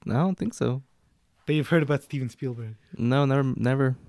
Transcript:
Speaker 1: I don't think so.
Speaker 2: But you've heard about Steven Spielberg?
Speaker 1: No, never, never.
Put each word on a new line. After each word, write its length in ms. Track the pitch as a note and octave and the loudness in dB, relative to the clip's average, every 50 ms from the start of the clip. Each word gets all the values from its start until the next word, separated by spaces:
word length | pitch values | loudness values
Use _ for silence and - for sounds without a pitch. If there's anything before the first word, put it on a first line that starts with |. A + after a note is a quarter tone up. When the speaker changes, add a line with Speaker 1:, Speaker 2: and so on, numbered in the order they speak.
| - | -6
Speaker 1:
I 60 | - G#2+ | -2 0
don't 220 | B2+ E3+ F#3+ F#3 - | 0 2 0 0 -2
think 140 | - A3+ - | -4 -6 -4
so. 280 | - B2 A#2+ B2+ C3+ C3+ _ _ _ _ _ _ _ _ _ _ _ _ | -2 -2 -2 -2 -4 -6 _ _ _ _ _ _ _ _ _ _ _ _
Speaker 2:
But 80 | - D3+ | -2 0
you've 140 | D3+ C3+ - | 0 0 2
heard 140 | E3+ E3 D3+ | 2 2 2
about 200 | C3+ D3 C3+ - | 2 0 -2 -2
Steven 260 | - - C#3 C3 A#2 | -4 -6 -6 -6 -6
Spielberg? 460 | - - C#3 C3 A#2+ A#2 A2+ A2 A2 - _ _ - | -6 -6 -8 -8 -6 -8 -10 -12 -14 -16 _ _ -8
Speaker 1:
No, 280 | - - A#2+ B2+ C#3 C#3+ | -2 0 2 4 4 4
never, 180 | C3+ C3+ C#3 C3+ C3 A#2+ | 4 4 2 2 0 0
never. 400 | - A2+ B2 C3 C3+ C3+ C3 B2+ - - | 0 0 0 2 2 2 2 0 -2 -8